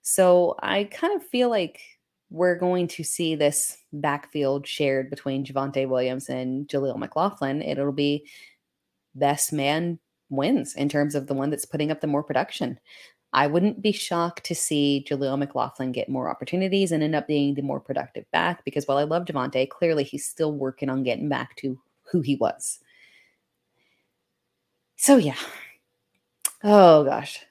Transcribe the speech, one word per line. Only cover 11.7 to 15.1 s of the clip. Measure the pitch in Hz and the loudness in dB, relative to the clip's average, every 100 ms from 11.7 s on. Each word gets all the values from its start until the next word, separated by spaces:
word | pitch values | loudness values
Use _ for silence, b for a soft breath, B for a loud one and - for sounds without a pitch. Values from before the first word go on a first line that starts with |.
| 151 151 | -4 -2
up | 156 | -2
the | 156 | -2
more | 143 | -2
production. | 151 135 - - 123 123 B B B B _ | 0 -2 -2 -6 -6 -8 B B B B _
I | - 143 | 0 2
wouldn't | 165 202 196 | 2 0 0
be | 208 | -4
shocked | 208 - 170 170 - - | -2 -4 -2 -2 -6 -10
to | 165 | -6
see | - 147 143 139 | -2 0 2 0
Jaleel | 139 | -2